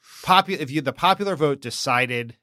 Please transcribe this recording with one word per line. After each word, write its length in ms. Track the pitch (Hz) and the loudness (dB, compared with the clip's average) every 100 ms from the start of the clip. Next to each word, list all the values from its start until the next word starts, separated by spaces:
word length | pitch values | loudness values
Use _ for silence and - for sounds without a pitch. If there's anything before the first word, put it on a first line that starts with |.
| _ - | _ -10
popu-, 340 | - 185 190 185 | 2 4 4 -2
if 120 | 143 | -4
you, 100 | 147 | -4
the 120 | 143 | -4
popular 420 | - 175 190 202 165 | 0 2 2 0 0
vote 240 | 151 139 | 0 0
decided, 760 | 120 - - 123 123 123 117 - | -6 -8 -2 0 0 -2 -6 -12